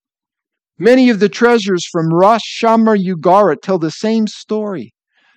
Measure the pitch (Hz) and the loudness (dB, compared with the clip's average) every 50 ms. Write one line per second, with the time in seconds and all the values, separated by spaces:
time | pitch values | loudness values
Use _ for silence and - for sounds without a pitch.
0 | _ _ _ _ _ _ _ _ _ _ _ _ _ _ _ - 175 226 254 262 | _ _ _ _ _ _ _ _ _ _ _ _ _ _ _ -2 2 2 4 4
1 | 254 247 226 180 208 202 - - 233 240 240 233 190 202 185 170 - - - 165 | 4 2 2 2 0 -2 0 0 2 2 2 2 0 -2 -4 -4 -6 -6 -6 -4
2 | 160 165 165 175 190 208 233 214 - - - - 226 226 226 233 220 220 214 202 | -2 0 2 2 4 4 2 2 -2 -8 -8 -2 0 2 2 2 2 2 2 0
3 | 180 185 185 160 147 180 180 202 208 175 143 - - 202 190 170 160 156 - - | -2 -4 -4 -2 0 2 4 4 4 2 0 -2 -4 -4 -4 -4 -4 -6 -6 -6
4 | - 214 220 226 214 202 - - - - 214 214 214 208 190 147 104 113 _ _ | -4 -2 -2 -2 -2 -4 -6 -12 -12 -8 -8 -6 -6 -8 -10 -10 -12 -14 _ _
5 | _ _ _ _ _ _ _ | _ _ _ _ _ _ _